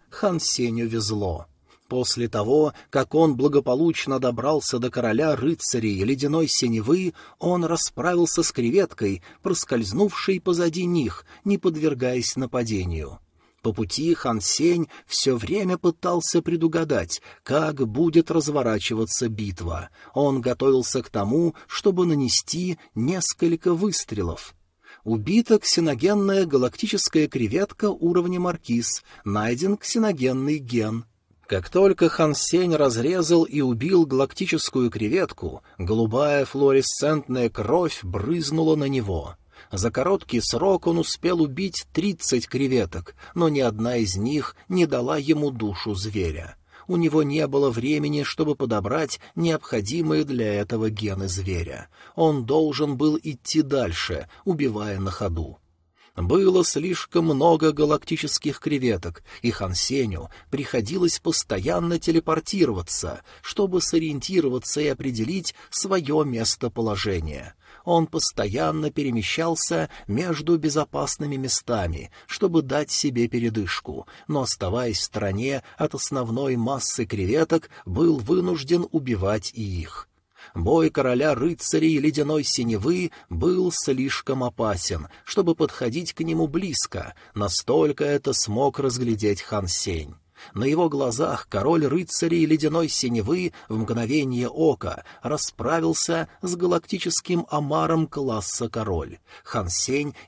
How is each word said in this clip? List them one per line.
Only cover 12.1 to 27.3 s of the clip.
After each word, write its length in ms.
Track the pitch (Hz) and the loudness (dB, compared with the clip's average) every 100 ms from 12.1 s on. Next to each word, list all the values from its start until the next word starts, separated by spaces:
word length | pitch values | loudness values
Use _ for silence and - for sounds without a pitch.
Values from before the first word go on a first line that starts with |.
| 127 117 131 | 0 -2 -4
нападению. 840 | 127 127 113 104 87 80 69 - _ _ _ _ | -2 -2 0 -2 -2 -6 -8 -14 _ _ _ _
По 100 | 113 | -4
пути 420 | 107 101 - 160 | -2 -4 -2 0
Хан 280 | 165 131 110 | 0 0 0
Сень 480 | - - 165 175 156 - - | 0 2 2 2 -2 -8 -6
все 300 | - 139 123 | -2 0 0
время 400 | 113 202 185 180 | 0 -2 0 0
пытался 640 | 180 165 180 175 - 170 | 0 0 0 0 2 0
предугадать, 800 | 165 170 165 165 156 117 80 - - - | 2 0 2 0 0 0 -2 -8 -10 -16
как 460 | - 143 156 139 117 | -2 0 0 -2 -2
будет 420 | 117 165 160 160 | 2 4 4 4
разворачиваться 1000 | 165 147 147 117 107 - 110 113 - 117 | 2 0 0 2 0 -2 -2 0 0 -2
битва. 600 | 107 101 90 85 82 - _ - | -2 -6 -6 -6 -6 -10 _ -6
Он 280 | 139 143 135 | 0 2 2
готовился 600 | 120 120 135 131 120 131 | 0 2 4 4 2 -4
к 80 | - | -4
тому, 460 | 110 101 147 170 - - | -2 0 2 2 -2 -10
чтобы 380 | - 208 180 175 | -2 0 2 2
нанести 720 | 147 123 - - 165 180 165 - - | 2 2 0 -2 -4 -4 -6 -8 -4
несколько 760 | 127 185 - - 170 165 180 | -2 0 -2 0 0 2 0
выстрелов. 800 | 170 208 - - 104 85 - - - _ _ - - | 2 0 0 -4 -4 -4 -6 -12 -20 _ _ -20 -10
Убита 560 | 110 113 110 214 226 214 | -4 -2 2 2 4 4
ксеногенная 880 | - 175 165 120 185 208 196 196 175 | 4 2 2 2 2 4 4 2 4
галактическая 800 | 135 123 - 220 196 - 156 | 4 2 -2 -2 0 2 2
креветка 640 | 147 | 2